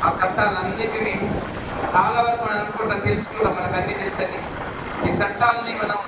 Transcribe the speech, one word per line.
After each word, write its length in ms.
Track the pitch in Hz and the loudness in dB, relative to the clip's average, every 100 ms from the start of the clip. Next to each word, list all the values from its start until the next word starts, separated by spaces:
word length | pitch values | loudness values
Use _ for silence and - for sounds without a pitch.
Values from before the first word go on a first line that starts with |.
| - | 2
ఆ 40 | - | 2
చట్టాలన్నిటినీ 920 | 185 202 208 196 185 196 220 220 214 196 208 220 - - - - 226 | 0 2 2 2 -2 -2 -2 -2 -2 -2 -2 -2 -4 -8 -6 -4 2
చాలా 260 | 240 240 233 233 | 4 4 4 2
వరకు 180 | 233 226 | 2 0
మనం 120 | 208 | -2
అనుకుంటా, 320 | 208 214 220 196 202 | -2 -2 0 0 2
తెలుసుకుంటా, 420 | 202 - - 208 170 | 0 -2 0 0 2
మనకు 180 | 180 185 | 0 0
అన్నీ 140 | - - | 0 -2
తెలుసని. 380 | - - 190 - - - - - - - - | -4 -2 -4 -4 -6 -6 -8 -8 -8 -2 0
ఈ 20 | - | 2
చట్టాలని 520 | 202 - 240 233 226 220 | 0 4 4 4 0 -2
మనం 180 | 214 208 | 0 -2